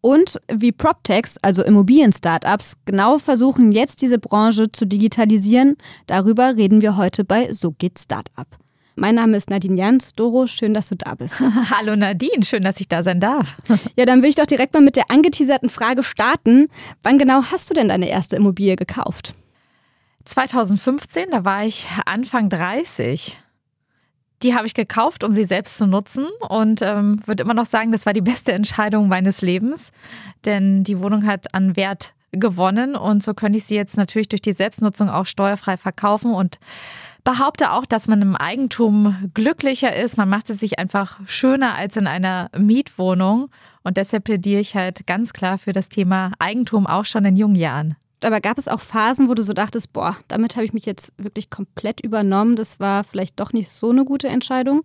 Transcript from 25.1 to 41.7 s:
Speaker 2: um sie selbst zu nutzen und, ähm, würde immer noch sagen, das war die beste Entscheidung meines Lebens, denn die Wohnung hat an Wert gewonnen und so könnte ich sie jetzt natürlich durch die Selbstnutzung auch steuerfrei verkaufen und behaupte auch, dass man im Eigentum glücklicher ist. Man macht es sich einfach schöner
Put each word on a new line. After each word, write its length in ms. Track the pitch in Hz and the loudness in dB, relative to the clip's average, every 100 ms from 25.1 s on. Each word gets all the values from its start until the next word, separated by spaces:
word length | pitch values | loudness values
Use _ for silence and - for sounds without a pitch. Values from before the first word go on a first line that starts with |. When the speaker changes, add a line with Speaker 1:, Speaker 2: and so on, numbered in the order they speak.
| - | -2
Speaker 2:
um 100 | 226 | -2
sie 100 | 208 | 0
selbst 340 | 202 185 - - | 0 -2 -4 -2
zu 80 | 208 | 0
nutzen 400 | 190 202 - 294 440 453 | 0 -2 -6 -6 -8 -6
und, 320 | 220 220 220 | 0 0 2
ähm, 380 | 190 208 208 208 214 | 0 0 0 0 -2
würde 160 | 208 | -4
immer 100 | 208 | -2
noch 140 | 233 226 | -2 0
sagen, 240 | 220 226 | -2 0
das 160 | 226 - | -2 0
war 60 | |
die 80 | 208 | 0
beste 320 | 190 247 - | 0 -2 -2
Entscheidung 540 | 190 208 - 214 214 202 | -2 -2 -2 0 2 2
meines 360 | 185 190 190 | 2 0 0
Lebens, 480 | 185 185 226 311 - _ - - - - - | -2 0 -2 -4 -10 _ -20 -20 -20 -8 -4
denn 380 | 202 196 196 | 0 2 2
die 140 | 190 190 | 0 -2
Wohnung 300 | 196 214 214 | 0 0 0
hat 260 | 196 - | -2 -4
an 220 | 190 190 185 | 0 0 0
Wert 400 | 196 196 - _ _ | -2 -4 -12 _ _
gewonnen 640 | 180 220 175 185 202 262 285 | -2 -2 2 0 0 -2 -2
und 260 | - 208 | 0 0
so 140 | 196 208 | 0 -2
könnte 240 | 214 214 | 0 0
ich 60 | - | 0
sie 100 | 214 | -4
jetzt 220 | 202 214 | -2 -2
natürlich 320 | 196 220 214 | 0 -2 -2
durch 120 | 202 | -2
die 120 | - | -2
Selbstnutzung 580 | 185 202 - 214 196 202 | -2 -4 0 -2 0 -2
auch 160 | 160 185 | -2 -6
steuerfrei 500 | - 196 202 - 185 | -2 -2 -2 -4 -6
verkaufen 560 | - - 208 208 240 | -6 -4 -2 0 0
und 240 | 196 185 - - - - - - _ | 0 -2 -4 -20 -20 -20 -20 -20 _
behaupte 480 | - 254 277 - 294 | -4 0 -2 0 0
auch, 140 | 214 262 | 0 -2
dass 220 | 226 - | -2 2
man 160 | 214 | 2
im 120 | 196 185 | 2 0
Eigentum 920 | 156 233 262 - 233 208 208 190 190 190 | -4 -4 -4 0 2 4 2 0 -6 -2
glücklicher 600 | 226 330 277 262 262 - | 0 0 -2 0 -2 -2
ist. 220 | 233 233 | -4 -2
Man 120 | 196 | 0
macht 200 | 208 226 | 0 -2
es 100 | 202 | -6
sich 200 | 214 - | -2 -2
einfach 400 | 180 202 196 - 190 | -2 -4 -4 -10 -12
schöner 480 | - 262 277 254 | -2 0 2 0